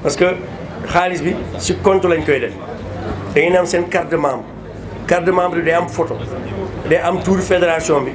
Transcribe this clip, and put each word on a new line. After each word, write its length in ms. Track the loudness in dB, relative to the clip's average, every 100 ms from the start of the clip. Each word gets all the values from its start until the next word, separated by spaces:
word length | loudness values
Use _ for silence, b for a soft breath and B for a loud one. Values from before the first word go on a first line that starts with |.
parce 120 | -2 2
que 100 | 2 2 -8 -10 -12 -10 0
xaalis 340 | 2 2 0
bi 140 | -2 -2 -6 -6
ci 180 | -2 2
compte 240 | 4 4 4
lañ 180 | 2
koy 160 | 2 2
def. 140 | 0 -6 -12 -10 -10 -8 -6 -6 0
Da 80 | 2
ngeen 140 | 4 4
am 80 | 4
seen 220 | 0 0
carte 220 | 0 0
de 60 | 0
membre, 280 | 0 -2 -8 -14 -14 -12 -12 -10 0
carte 180 | 2 4
de 60 |
membre 280 | 2 2 0
bi 40 | 2
day 80 |
am 140 | 2 0
photo, 280 | -2 -2 -2 -6 -8 -8 -6 -8 -8 2
day 120 | 2
am 180 | 2 0
tour 160 | 2 2
fédération 640 | 4 2 4 2 2 2
bi 100 | 0